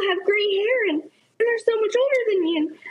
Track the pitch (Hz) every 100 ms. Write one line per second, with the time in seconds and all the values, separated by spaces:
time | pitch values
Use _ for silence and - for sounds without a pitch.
0 | 392 359 381 415 415 392 415 508 415 302
1 | - - _ - 466 466 453 453 427 480
2 | 539 539 453 381 330 330 311 - -